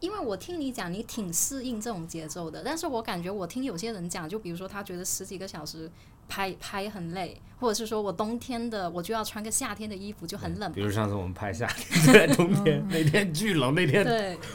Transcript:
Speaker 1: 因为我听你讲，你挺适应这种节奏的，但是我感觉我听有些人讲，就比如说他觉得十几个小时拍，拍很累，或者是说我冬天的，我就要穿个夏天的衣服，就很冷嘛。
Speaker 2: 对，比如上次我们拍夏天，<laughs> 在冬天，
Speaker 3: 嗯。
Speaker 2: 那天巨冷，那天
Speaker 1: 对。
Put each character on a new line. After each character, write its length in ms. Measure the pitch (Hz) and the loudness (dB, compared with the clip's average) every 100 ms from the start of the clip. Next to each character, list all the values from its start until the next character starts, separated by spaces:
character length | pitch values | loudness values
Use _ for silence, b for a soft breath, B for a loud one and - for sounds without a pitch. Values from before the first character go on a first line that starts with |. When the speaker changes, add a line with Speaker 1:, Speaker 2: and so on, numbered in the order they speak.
Speaker 1:
因 100 | 349 | -6
为 80 | 415 | -4
我 160 | 269 | -4
听 240 | 190 - 349 | -6 -6 -6
你 140 | 269 | -6
讲， 180 | 240 175 | -4 -6
你 120 | 190 | -6
挺 280 | 226 - 180 | -6 -6 -4
适 320 | 165 - 269 | -2 -2 -2
应 160 | 254 220 | -6 -4
这 120 | 233 | -4
种 180 | 190 165 | -6 -8
节 180 | 165 156 | -8 -8
奏 240 | 175 160 | -8 -8
的， 120 | 156 | -6
但 120 | 208 330 | -4 -4
是 100 | 339 | -2
我 160 | 233 | -2
感 200 | 226 180 | -2 -4
觉 80 | 185 | -4
我 160 | 208 175 | -4 -4
听 160 | 254 | -4
有 140 | 262 170 | -4 -4
些 160 | 226 | -6
人 160 | 208 175 | -6 -6
讲， 180 | 190 156 | -6 -6
就 120 | 214 | -6
比 100 | 175 | -6
如 80 | 170 | -8
说 100 | 190 | -8
他 160 | 202 | -8
觉 140 | 202 180 | -8 -6
得 80 | |
十 220 | 185 - 190 | -4 -4 -6
几 100 | 185 | -10
个 100 | 190 | -10
小 200 | 170 151 | -10 -12
时 240 | 160 160 b b b - | -12 -14 b b b -8
拍， 240 | - 190 - | -4 -4 -4
拍 300 | - 202 208 | -8 -6 -6
很 220 | 202 165 | -6 -6
累， 280 | 185 175 - B - | -6 -6 -10 B -2
或 80 | 247 | 0
者 60 | |
是 120 | 220 220 | 0 0
说 140 | 214 | -2
我 100 | 202 | 0
冬 280 | 180 214 233 | -2 -2 -4
天 320 | - 233 233 | -4 -4 -4
的， 200 | 214 175 | -4 -4
我 120 | 175 | -4
就 100 | 175 | -2
要 100 | 226 | -2
穿 220 | 214 214 | -4 -6
个 60 | 220 | -4
夏 240 | - 254 | -2 -2
天 160 | 202 214 | -6 -8
的 40 | |
衣 160 | 190 202 | -8 -10
服， 160 | 214 220 | -10 -10
就 120 | 196 | -6
很 120 | 175 180 | -6 -4
冷 120 | 190 | -4
嘛。 40 | |
Speaker 2:
对， 80 | - | -2
比 60 | 104 | 0
如 20 | |
上 160 | 101 104 | 0 0
次 80 | |
我 60 | 101 | 0
们 140 | 90 | -4
拍 180 | 92 104 | -4 -6
夏 140 | 92 113 | -4 -4
天， 360 | - - 170 | -4 0 6
<laughs> 40 | 160 | 10
在 120 | 220 165 | 12 10
冬 220 | - 175 151 | 6 6 4
天， 160 | 156 143 | 4 4
Speaker 3:
嗯。 80 | 196 | 2
Speaker 2:
那 160 | 175 | 2
天 260 | 151 202 202 | 6 6 4
巨 220 | 151 214 | 2 2
冷， 220 | 165 123 | 4 4
那 120 | 160 170 | 4 4
天 160 | 202 | 6
Speaker 1:
对。 360 | 202 226 196 175 B | 4 2 0 -4 B